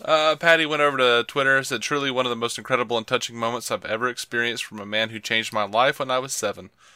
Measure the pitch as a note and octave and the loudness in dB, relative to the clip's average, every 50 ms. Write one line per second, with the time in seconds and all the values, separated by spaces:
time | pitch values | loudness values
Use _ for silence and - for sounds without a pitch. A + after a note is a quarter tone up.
0 | - - D#3 D#3 D#3 D#3 D#3 D3 - E3+ E3 D#3+ D#3+ D3 D3+ D3 D3 D3 C#3 C3 | -2 0 2 4 4 2 2 4 4 4 6 6 4 2 2 2 2 2 4 4
1 | B2+ B2 A#2+ A#2+ A#2 - - C#3+ C3+ C3+ C3+ C3+ C3+ - C3+ A#2 A2 - D3+ C#3+ | 4 6 6 4 2 0 0 0 2 4 4 2 2 0 -4 -4 -2 -2 -2 0
2 | C#3 C#3 B2+ B2 B2+ B2 A#2+ A2+ A#2 A#2 - - G#2+ - C3 A#2+ A#2+ A2 A#2+ A2+ | 0 0 0 0 0 0 -2 -2 -2 -4 -4 -6 -4 -2 -2 0 0 0 -2 -2
3 | A2 - B2+ B2 - - A#2 A#2 A#2 A2+ A#2+ A#2+ A2 - A#2+ G2+ - - G#2+ A2 | 0 -2 -2 -2 -2 -6 -6 -4 -4 -2 -2 -4 -4 -6 -6 -6 -4 -4 -4 -2
4 | A#2+ B2+ A#2+ - - - - A#2+ A#2 A#2+ A#2 A2+ - - G2+ G#2+ G2+ G2+ G#2 G#2+ | -2 -2 -4 -6 -8 -4 -2 -2 -2 -2 -2 -4 -8 -8 -10 -12 -10 -4 -2 -2
5 | A2 A2 A2+ A2 - - A#2 A2+ A2 - A2 A2 G#2 G2 G2+ A2+ B2+ C#3 D3 - | -2 -2 -4 -8 -6 -2 -2 -2 -2 -2 -2 -2 -2 2 2 4 4 4 2 0
6 | C#3 C3 B2+ C3 C3 C3 - - - G2+ G2 - F2+ F#2 _ _ _ - _ | -2 -2 -2 -2 -2 -4 -6 -4 -2 -4 -4 -6 -12 -18 _ _ _ -20 _